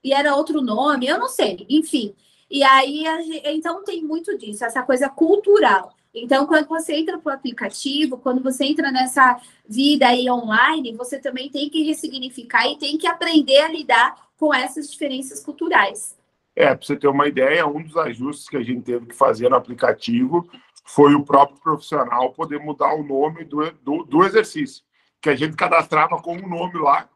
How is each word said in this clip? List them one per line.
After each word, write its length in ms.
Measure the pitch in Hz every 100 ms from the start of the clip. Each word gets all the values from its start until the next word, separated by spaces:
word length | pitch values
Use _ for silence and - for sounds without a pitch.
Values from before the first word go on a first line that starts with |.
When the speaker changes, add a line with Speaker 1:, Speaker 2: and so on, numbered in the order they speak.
Speaker 1:
E 120 | 254
era 200 | 269 294
outro 280 | 277 311 302
nome, 440 | 254 214 285 262 254
eu 120 | 359
não 100 | 523
sei, 380 | - 226 175 202
enfim. 460 | 302 311 285 208 - _ _ _
E 120 | 277
aí, 420 | 269 262 269 294 311
a 140 | 330
gen-, 220 | 320 311
então 400 | 294 311 339 349
tem 180 | 403 349
muito 360 | 311 320 370 294
disso, 260 | 226 208
essa 180 | 233 247
coisa 260 | 254 254 269
cultural. 840 | - 320 415 403 415 262 196 - _ _
Então, 320 | 233 240 269 294
quando 220 | 320 302
você 260 | 320 320
entra 240 | 302 320 349
pro 140 | 302
aplicativo, 840 | 269 247 226 202 - 277 277 302 254
quando 240 | 262 254
você 240 | 254 262 285
entra 240 | 311 277
nessa 480 | 254 254 277 254 247 _ _ _
vida 400 | 214 277 294 247
aí 220 | 247 254
online, 600 | 247 226 214 269 320 247
você 240 | 226 247 269
também 300 | 269 254 277
tem 220 | 285 294
que 120 | 311
ressignificar 840 | 302 302 - 262 254 247 233 247 247
e 100 | 294
tem 220 | 285 302
que 80 | 349
aprender 540 | 339 349 320 262 269
a 80 | 320
lidar 600 | 320 262 233 247 - _ _
com 140 | 311
essas 380 | 269 262 311 285
diferenças 520 | - 294 262 262 -
culturais. 720 | - 294 330 349 - - - - _ _ _
Speaker 2:
É, 200 | - 143
pra 100 | 127 -
você 100 | 143
ter 120 | 143
uma 180 | 139 147
ideia, 400 | 127 131 160 156
um 160 | 147
dos 140 | 160 160
ajustes 500 | 151 113 139 147 -
que 120 | 143
a 40 |
gente 200 | 117 123
teve 240 | 123 120 120
que 80 |
fazer 340 | - 131 110 123
no 80 | 131
aplicativo 920 | 123 123 120 113 - 117 127 170 175 - _ _
foi 300 | - - 143
o 100 | 147
próprio 340 | 143 139 143 _
profissional 720 | 165 147 - 151 123 120 131
poder 300 | - 160 147
mudar 320 | 151 143 143
o 80 | 156
nome 400 | 143 135 151 165
do, 280 | 156 143 156 -
do, 240 | - 160
do 180 | 160 147
exercício, 640 | 196 214 214 156 139 - _ _ _ _
que 120 | 156
a 40 |
gente 220 | 143 156 151
cadastrava 640 | 180 165 156 156 165 165
com 160 | 170 175
um 100 | 190
nome 320 | 170 175 170
lá 300 | 147 156 -